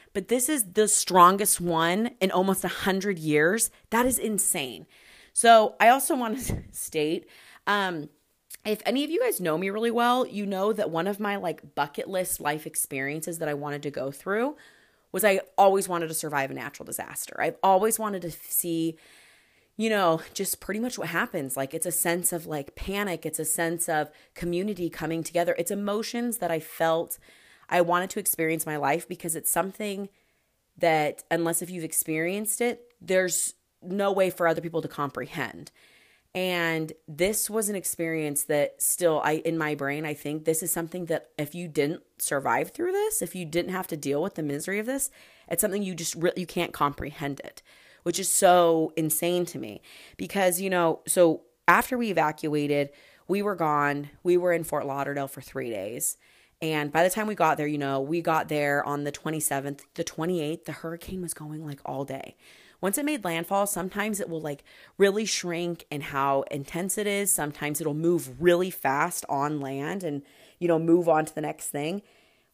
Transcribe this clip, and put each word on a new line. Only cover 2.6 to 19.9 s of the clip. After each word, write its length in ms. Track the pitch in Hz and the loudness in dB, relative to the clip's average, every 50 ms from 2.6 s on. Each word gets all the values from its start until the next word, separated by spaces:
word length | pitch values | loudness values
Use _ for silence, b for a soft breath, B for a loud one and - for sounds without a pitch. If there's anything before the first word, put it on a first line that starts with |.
| - | -2
a 40 | 175 | -4
hundred 500 | - - - 202 190 196 185 208 196 165 | -4 -2 0 0 0 0 0 -2 -4 -2
years. 520 | 156 156 151 147 151 170 202 226 220 b b b b _ | 0 2 4 4 6 4 4 2 0 b b b b _
That 160 | - 233 247 | 0 2 2
is 120 | 262 240 - | 2 2 0
insane. 680 | - 226 214 190 - - - 170 139 127 110 80 - B B B B B B B B B - | -2 -2 -2 0 0 0 0 -2 -4 -6 -8 -12 -16 B B B B B B B B B -2
So 420 | - - 233 233 220 214 208 - - | 6 8 10 10 10 8 6 4 6
I 120 | 202 226 | 8 8
also 260 | 254 269 269 - 330 | 8 6 4 2 0
want 220 | 254 240 220 214 262 233 | 0 0 -2 -4 -4 -4
to 160 | - - - - | -4 -4 -6 -6
<laughs> 60 | - | -10
state, 560 | - - - - - 156 151 151 165 - B B B B B B B B _ | -12 -12 -10 -6 -2 -2 0 0 -2 -4 B B B B B B B B _
um, 420 | - 202 208 196 185 175 156 147 156 _ _ _ _ _ _ _ - - - - | 0 0 2 0 -2 -4 -6 -8 -12 _ _ _ _ _ _ _ -20 -18 -8 -6
if 160 | 214 214 208 - | -4 -4 -2 -2
any 180 | - 226 269 294 | 0 0 0 0
of 60 | 294 | -2
you 100 | 320 381 | -2 0
guys 220 | 508 480 339 294 | 0 0 0 0
know 160 | 180 165 156 160 | -2 -2 0 0
me 100 | 190 196 | -2 -4
really 220 | 196 220 226 233 | -4 -2 -2 0
well, 360 | 220 240 240 240 247 254 254 | 0 2 2 4 2 2 0
you 200 | - - 202 208 | -2 -4 -6 -4
know 260 | 196 202 185 196 214 | -4 -2 0 0 0
that 180 | 220 208 202 - | 0 0 -2 -2
one 160 | 165 165 170 | -2 -2 -2
of 140 | 196 208 196 | -2 -2 -4
my, 160 | 208 202 202 | -4 -4 -4
like, 380 | 202 190 170 156 - - 143 - | -2 -4 -4 -6 -6 -10 -8 -6
bucket 340 | - 143 151 - - - - | -4 -4 -4 -4 -8 -8 -4
list 320 | 196 185 185 185 - - | -4 -4 -2 -4 -4 -4
life 260 | - 147 151 151 156 | -2 -4 -4 -4 -6
experiences 720 | 165 160 - - - 143 135 135 139 147 160 156 180 170 165 | -8 -6 -6 -6 -4 -4 -4 -4 -4 -4 -6 -6 -8 -8 -6
that 80 | 165 151 | -4 -4
I 40 | |
wanted 300 | 147 143 143 147 143 143 | -4 -4 -6 -6 -8 -6
to 80 | 143 147 | -6 -6
go 200 | 139 139 131 135 | -6 -6 -6 -6
through 460 | 139 - - 185 196 220 240 285 302 b b b b b b b b b b b | -8 -8 -6 -4 -2 -2 -2 -2 -4 b b b b b b b b b b b
was 120 | - 185 190 | -2 2 4
I 160 | 208 196 196 - - _ - | 4 4 2 0 0 _ 6
always 300 | 196 196 190 196 190 180 | 6 6 6 4 2 0
wanted 180 | 180 170 165 | -2 -2 -2
to 80 | 160 160 | -4 -4
survive 380 | - - 151 147 143 135 135 | -6 -4 -2 -2 -2 -2 -2
a 20 | 135 | -4
natural 320 | 135 117 147 - - - | -6 -8 -8 -10 -12 -12
disaster. 480 | - - - - - - - - - - - | -10 -10 -10 -10 -10 -10 -12 -12 -8 -4 -2
I've 160 | 127 160 165 - - | -2 -2 0 2 4
always 340 | 190 190 185 202 220 220 220 | 6 6 6 4 2 0 0
wanted 240 | 220 208 202 185 | -2 -4 -4 -6
to 60 | 175 165 | -8 -8
f-, 180 | 151 - - - | -10 -12 -10 -6
see, 480 | - - - 175 165 165 165 165 156 b b b b b b b b b b b b b b b _ | -4 -2 -2 -2 -2 0 0 -2 -4 b b b b b b b b b b b b b b b _
you 140 | - 214 226 | -4 -2 0